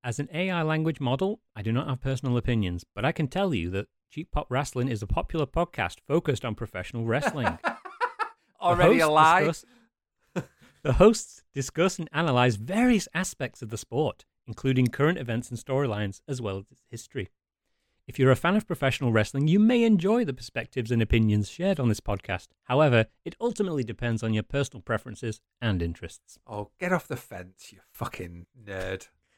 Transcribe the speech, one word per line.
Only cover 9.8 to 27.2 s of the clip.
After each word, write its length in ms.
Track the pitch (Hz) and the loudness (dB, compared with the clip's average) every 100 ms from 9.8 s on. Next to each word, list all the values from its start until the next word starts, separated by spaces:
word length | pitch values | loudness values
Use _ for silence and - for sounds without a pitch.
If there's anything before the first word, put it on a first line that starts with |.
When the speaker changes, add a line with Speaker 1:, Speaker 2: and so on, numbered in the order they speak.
| _ _ _ _ _ | _ _ _ _ _
Speaker 1:
<laughs> 480 | 180 - _ - _ | -8 -8 _ -20 _
the 100 | - | 0
hosts 500 | 123 202 226 - - _ | 6 6 6 -6 -20 _
discuss 460 | 139 131 - 180 - | -10 -8 0 -2 -2
and 100 | - | -6
analyze 420 | 147 170 123 123 | -2 2 4 4
various 520 | 104 117 202 254 220 - | 2 -4 2 4 4 0
aspects 480 | 160 185 - 127 - | -6 -6 -6 -10 -8
of 80 | 110 | -12
the 80 | 110 | -10
sport, 480 | - 123 143 - _ _ - | -6 -2 -2 -4 _ _ -16
including 400 | - 135 131 123 | -4 0 2 2
current 300 | - 147 180 | 2 0 0
events 320 | 120 113 - | -4 -6 -6
and 100 | 120 | -12
storylines, 640 | - 131 139 104 101 - - | -4 -2 -2 -2 -4 -8 -10
as 140 | 131 | -8
well 160 | 110 95 | -6 -8
as 140 | 98 | -10
its 100 | _ _ | _ _
history. 400 | 113 - - 95 _ _ _ _ _ _ _ - | -18 -12 -10 -10 _ _ _ _ _ _ _ -14
If 100 | - | 2
you're 140 | 131 | 4
a 40 | 123 | 4
fan 180 | 170 | 2
of 100 | 208 | 0
professional 460 | - - 135 131 127 | -2 -2 -2 0 2
wrestling, 360 | 113 104 139 151 | 2 2 0 2
you 120 | 196 | 4
may 240 | 214 247 | 4 4
enjoy 420 | 233 202 185 233 | 4 4 4 0
the 80 | 190 | 0
perspectives 560 | 127 - - 113 131 113 | -6 -8 -10 -6 -6 0
and 100 | 117 | 0
opinions 460 | 113 117 110 104 101 | 4 4 4 2 0
shared 300 | - 185 175 | -2 -2 0
on 100 | 123 | 0
this 100 | 107 | 0
podcast. 480 | - 101 - 92 - _ | -2 -6 -6 -8 -8 _
However, 420 | - 131 151 120 110 _ | -2 4 6 6 2 _
it 120 | - - | -14 -6
ultimately 440 | 233 - 196 151 | -6 -2 -2 -2
depends 400 | 113 101 120 113 | -4 -6 -4 -2
on 100 | 113 | -2
your 80 | 110 | -2
personal 380 | - 139 147 110 | -2 -4 -4 -8
preferences 580 | - 117 - 104 117 - _ _ | -6 -6 -6 -10 -10 -10 _ _
and 200 | 117 92 | -2 0
interests. 560 | 85 85 - - _ - - | -2 -6 -12 -16 _ -20 -12
Speaker 2:
Oh, 240 | 104 104 _ | -12 -12 _
get 120 | 180 | -4
off 160 | 185 - | -4 -4
the 100 | |
fence, 540 | 120 | -12